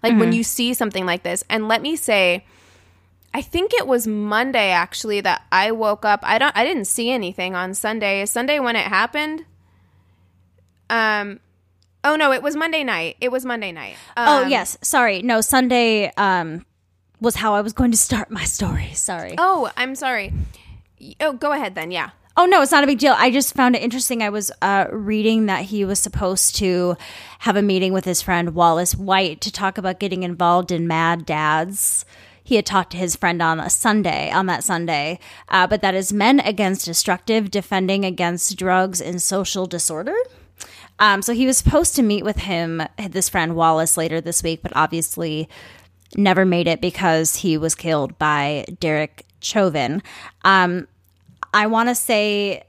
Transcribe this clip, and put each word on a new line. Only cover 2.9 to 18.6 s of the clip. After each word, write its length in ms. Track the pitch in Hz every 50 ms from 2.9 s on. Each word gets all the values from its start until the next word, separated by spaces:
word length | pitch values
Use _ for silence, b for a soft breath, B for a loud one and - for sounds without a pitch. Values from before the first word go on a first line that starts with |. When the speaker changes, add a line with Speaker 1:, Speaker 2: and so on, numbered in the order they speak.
| b b b b b b _ _ -
Speaker 1:
I 80 | -
think 320 | 277 - - 339 370 453 -
it 100 | 494 - 262
was 200 | 262 240 220 220
Monday, 640 | 214 208 208 208 208 220 247 269 262 240 208 190
actually, 500 | 185 175 170 185 - - - 220 208 202
that 220 | 196 190 170 - - _
I 200 | - 185 196 214
woke 320 | 226 226 220 214 208 208 -
up. 160 | 214 208 202 -
I 140 | - 214 226
don't, 160 | 262 294 - 202
I 80 | 233
didn't 200 | 294 285 262 202
see 260 | - - - 233 233
anything 440 | 262 247 202 175 185 - 185 180 190
on 180 | 180 180 185 190
Sunday. 500 | - - 214 220 226 208 202 196 196 196
Sunday 340 | 208 - 233 240 269 294 294
when 160 | 262 240 233
it 120 | 220 - -
happened. 580 | 208 190 214 240 - 294 302 302 311 320 330 _ _ _ _ _ _ _ _ _ _ _ _ _ _ _ _ _ _ _ _ _ _ _ _ _ _ _ _ _
Um, 500 | - 233 226 220 214 208 202 202 196 - _ _ _ _ _ _ _ _ _ _ _ _ -
oh 120 | 285 302
no, 160 | 311 311 277
it 100 | 262 254
was 140 | 247 285 311
Monday 280 | 294 320 330 320 320 294
night. 340 | 254 214 170 165 165 - _
It 100 | - 254
was 140 | 247 254 254
Monday 260 | 254 240 233 208 190
night. 240 | 170 160 127 98 - B B B B
Speaker 2:
Oh, 280 | - 240 277 294 277 262
Speaker 1:
Um, 60 | 269
Speaker 2:
yes. 280 | 277 226 180 - - -
Sorry. 400 | - - - 254 247 226 202 185
No, 200 | 202 247 233 220
Sunday, 680 | 220 - - 262 254 247 247 247 240 226 220 214 202 - - -
um, 480 | 208 196 185 180 165 165 156 170 - _ _ _ _ _ _ _ _ _ _ _
was 160 | 226 240 220
how 180 | - 220 220 208
I 60 | 202
was 120 | 208 220 208
going 180 | - 254 247
to 60 | 226 220
start 320 | - - 254 214 214 -
my 120 | 226 185 -
story. 480 | - - -